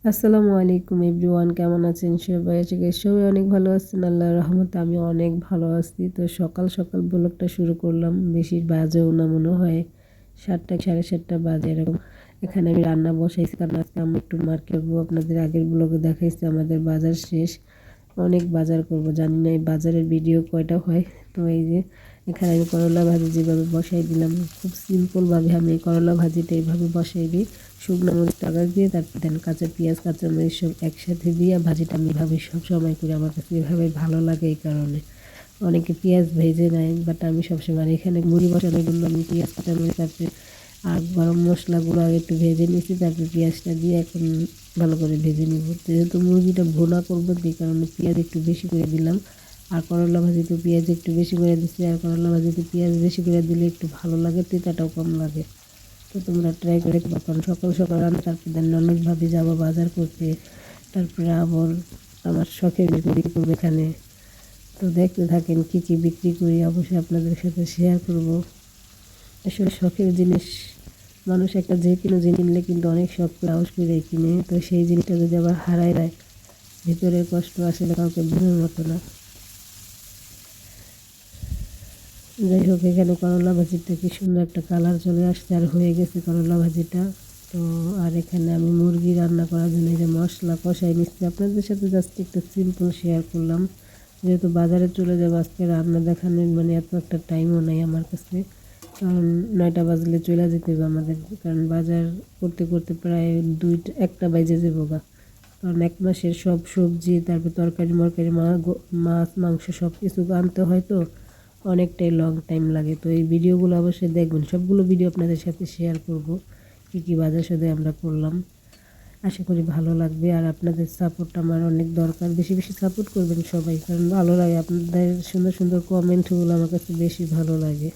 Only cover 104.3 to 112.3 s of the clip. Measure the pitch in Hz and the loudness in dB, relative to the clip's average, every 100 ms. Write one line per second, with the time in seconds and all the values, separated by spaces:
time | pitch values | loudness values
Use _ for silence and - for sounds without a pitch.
104.3 | 165 165 170 170 156 151 156 - _ - | 2 4 2 2 0 -2 -4 -8 _ -20
105.3 | - - _ 180 170 170 170 185 180 175 | -20 -20 _ -4 0 0 0 -2 0 -2
106.3 | 170 185 170 170 190 175 170 165 175 170 | 0 0 0 -2 0 2 2 0 0 2
107.3 | 170 165 170 170 170 170 170 170 170 170 | -2 -2 0 -2 0 0 2 2 0 0
108.3 | 165 165 175 165 - - 175 170 170 170 | 2 2 2 0 -4 -4 -4 0 0 0
109.3 | - 175 165 - - 175 - 196 190 175 | 0 -2 -2 -4 -4 -4 -4 -4 -2 0
110.3 | 185 180 180 175 185 180 196 165 - - | 0 0 0 2 2 0 -2 -2 -8 -20
111.3 | - - _ 202 180 175 175 175 165 160 | -20 -20 _ -2 0 0 0 0 2 0